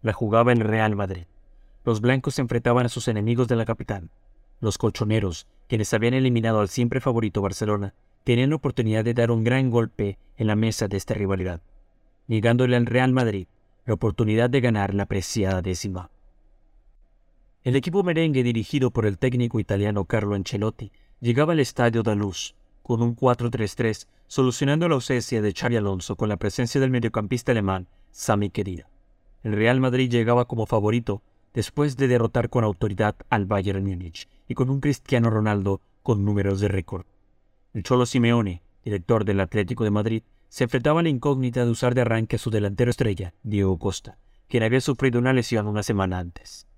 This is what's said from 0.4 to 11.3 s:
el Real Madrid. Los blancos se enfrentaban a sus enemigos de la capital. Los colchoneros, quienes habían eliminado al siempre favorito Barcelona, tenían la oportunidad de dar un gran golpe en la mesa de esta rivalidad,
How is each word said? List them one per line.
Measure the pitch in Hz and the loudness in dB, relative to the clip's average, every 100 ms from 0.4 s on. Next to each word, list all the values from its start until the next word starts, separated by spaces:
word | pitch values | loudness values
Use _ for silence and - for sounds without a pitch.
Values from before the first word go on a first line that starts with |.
| 120 | 4
el | 120 | 4
Real | 107 110 110 | 2 2 0
Madrid. | 101 98 92 85 - - - - - | 0 -4 -6 -12 -20 -20 -20 -20 -8
Los | - 110 | -2 0
blancos | 117 131 131 - | 2 0 -2 -4
se | |
enfrentaban | 123 120 117 120 123 | -2 -2 2 2 2
a | |
sus | - 117 | -2 -4
enemigos | 110 107 117 123 | -2 0 0 0
de | 120 | 0
la | |
capital. | 110 113 - 101 82 _ _ - _ - | -2 -4 -6 -8 -8 _ _ -20 _ -6
Los | 110 - | -4 0
colchoneros, | 113 - 107 110 101 82 - _ _ | -2 -2 0 0 0 -6 -14 _ _
quienes | 110 107 | -4 0
habían | 110 117 | 0 0
eliminado | 131 131 117 113 110 | 2 2 2 2 2
al | 101 | 0
siempre | - 120 131 | 0 0 0
favorito | 135 117 110 104 | 0 0 0 -2
Barcelona, | 98 101 104 104 98 - _ _ | -4 -2 -2 -2 -4 -10 _ _
tenían | - 120 131 | 0 2 2
la | 156 | 0
oportunidad | 139 120 110 110 | -2 -2 0 0
de | 110 | 0
dar | 117 117 | 0 2
un | 117 | 2
gran | 113 131 131 | 2 2 2
golpe | 117 113 - 101 98 _ - | 2 0 -2 -6 -6 _ -4
en | 110 | -2
la | |
mesa | 107 110 107 104 | 0 0 -2 -4
de | 98 | -4
esta | - | -4
rivalidad, | 104 98 | -4 -2